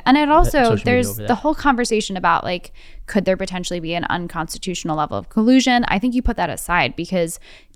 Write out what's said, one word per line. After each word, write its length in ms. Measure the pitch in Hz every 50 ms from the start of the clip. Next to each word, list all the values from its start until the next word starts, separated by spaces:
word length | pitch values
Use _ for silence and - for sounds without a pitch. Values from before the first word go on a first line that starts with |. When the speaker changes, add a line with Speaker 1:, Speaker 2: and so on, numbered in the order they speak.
| -
Speaker 1:
And 100 | 247 262
it 100 | 294 302
Speaker 2:
the 60 | 285 302
Speaker 1:
also, 180 | 320 359 -
Speaker 2:
social 200 | - 294 247 226 220
media 120 | 202 -
Speaker 1:
there's 240 | 247 247 247 247 -
Speaker 2:
over 120 | 196 -
Speaker 1:
the 60 | 104 -
Speaker 2:
that. 60 | 240
Speaker 1:
whole 200 | - - 202 202
conversation 640 | - - 277 262 233 240 - 220 214 208 - 190
about, 260 | 185 185 175 170 - -
like, 280 | - 180 180 - - - - - - - - -
could 180 | - - 202 170
there 120 | 190 190
potentially 420 | 185 190 185 185 180 180 - 180 175
be 140 | 160 160 170
an 100 | 170 -
unconstitutional 920 | - - 175 175 170 - 165 160 - - - - 190 175 - - 170 156
level 180 | 156 151 - -
of 140 | 101 - -
collusion? 560 | - 226 214 233 254 262 247 262 247 240 240 -
I 100 | - 202
think 160 | 220 254 233
you 80 | 254 -
put 140 | - 226
that 120 | - 180 170
aside 460 | 120 - - - 175 175 143 127 -
because 440 | - 170 - 190 180 170 165 - - - - - - - _ -